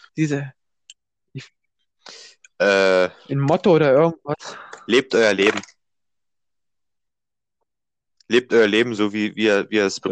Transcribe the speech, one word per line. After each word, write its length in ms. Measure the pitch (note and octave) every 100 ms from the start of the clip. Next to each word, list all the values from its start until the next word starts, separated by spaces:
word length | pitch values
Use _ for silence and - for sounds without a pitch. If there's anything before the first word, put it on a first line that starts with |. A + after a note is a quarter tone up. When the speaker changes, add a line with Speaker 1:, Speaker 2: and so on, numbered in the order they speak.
| _ -
Speaker 1:
Diese, 360 | D#3 C#3+ C#3 _ _ _ _ - _ _ _
ich 180 | C3 - _ _ _ _ _ - - - _ _ -
Speaker 2:
Äh, 520 | G2 G2 F#2+ F#2 F2+ - -
Speaker 1:
ein 100 | C#3
Motto 360 | C#3 C4+ G#3+ D#3+
oder 180 | D3
irgendwas? 640 | C3 E3 E3 D3 D3+ - - - - -
Speaker 2:
lebt 260 | B2 C3+ A#2
euer 180 | A2
Leben. 260 | G2 G2+ - - _ _ _ _ _ _ _ _ _ _ _ _ _ _ _ _ _ _ _ _ _ _ _ _ _ -
Lebt 240 | A#2 B2+
euer 140 | A#2 G#2+
Leben 260 | G#2+ B2 G#2
so, 180 | G#2
wie, 220 | G#2+ G#2 -
wie 100 | A2
ihr, 220 | G2+ -
wie 40 | G#2+
ihr 80 | G2
es 100 | -
Speaker 1:
Das 20 |
ist 40 | F#2+